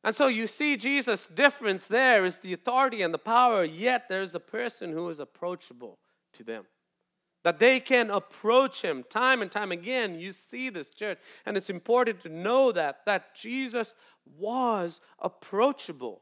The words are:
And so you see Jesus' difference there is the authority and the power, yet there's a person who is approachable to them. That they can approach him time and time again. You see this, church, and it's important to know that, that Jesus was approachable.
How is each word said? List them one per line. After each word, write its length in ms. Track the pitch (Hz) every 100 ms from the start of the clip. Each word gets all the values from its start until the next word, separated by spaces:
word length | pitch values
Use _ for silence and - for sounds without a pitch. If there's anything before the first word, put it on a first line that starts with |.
And 100 | -
so 120 | 220 277
you 200 | 220 220
see 300 | - 302 269
Jesus' 500 | 226 277 247 208 -
difference 600 | 160 277 - 220 190 -
there 380 | 220 262 226
is 140 | 185 180
the 140 | 185
authority 500 | 175 - 247 269 226
and 120 | 175
the 40 | 165
power, 460 | - 233 247 214
yet 440 | 165 160 233 247 -
there's 260 | 190 190
a 60 | 165
person 520 | _ 220 240 - 170
who 160 | 160 175
is 120 | 156
approachable 800 | 135 _ 175 180 - 123 120 - _ _ _
to 100 | -
them. 220 | 113 113 90 _ _ _ _ _ _ _
That 140 | 170 175
they 220 | 233 262
can 300 | - 254 226
approach 720 | 202 - - 208 247 269 -
him 220 | 190 139 123
time 340 | 214 254 254
and 80 | 190
time 220 | 208 202
again. 480 | 175 180 254 214 165
You 120 | 185
see 380 | 185 - 240 262
this, 200 | 185 143
church, 280 | - 208 180 - - -
and 100 | 202
it's 140 | 190
important 500 | 180 - 240 233 196
to 80 | 170
know 440 | 160 190 254 269
that, 340 | 180 151 - -
that 280 | 196 -
Jesus 600 | - 220 254 262 233 220 _ _ _ _ 147
was 640 | 202 247 254 214 170 165 _ _
approachable. 1000 | 185 _ - 196 254 277 - 147 123 95